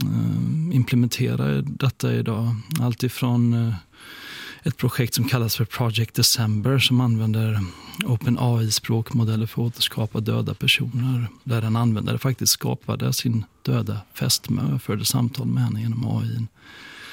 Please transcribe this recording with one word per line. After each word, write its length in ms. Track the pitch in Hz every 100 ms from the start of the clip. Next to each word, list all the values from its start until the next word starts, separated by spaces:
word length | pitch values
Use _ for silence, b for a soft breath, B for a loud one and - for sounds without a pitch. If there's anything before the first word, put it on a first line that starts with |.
eh, 720 | 101 113 113 110 117 151 160 135
implementerar 840 | 120 123 120 - 123 123 135 143 139
detta 460 | - 131 - 123
idag. 420 | 120 110 110 117 110 - -
Allt 220 | 120 117
ifrån, 680 | 127 - 123 120 120 117 113
eh, 60 | 95 - B B B B B B B
ett 140 | - -
projekt 380 | 127 - 120
som 100 | -
kallas 320 | 117 127 113 -
för 80 |
Project 500 | 113 - 120 107 113
December 640 | - 113 - 107 107 110 135
som 220 | - 123
använder 600 | 123 113 110 110 110 107 90 B B -
Open 340 | - 120 135 117
A 220 | 123 117
I-språkmodeller 840 | 110 - - 113 113 120 110 110 113
för 160 | -
att 60 | 120
återskapa 520 | - - - 110 110
döda 340 | 110 113 104
personer, 720 | 104 127 - 120 117 127 127 113 -
där 180 | - 117
en 140 | 110 113
användare 420 | 120 107 95 117
faktiskt 340 | 135 127 107
skapade 600 | - - 127 - 110 127
sin 320 | 131 127 113 104 _
döda 380 | - 123 104 104 -
fästmö 600 | - 127 - - - 139
och 80 | 135
förde 220 | - 104
samtal 420 | 110 127 120 131 120
med 180 | 123
henne 160 | 120 107
genom 260 | 113 117 113
A 160 | 110
I. 220 | 113 113 113 B B B B B B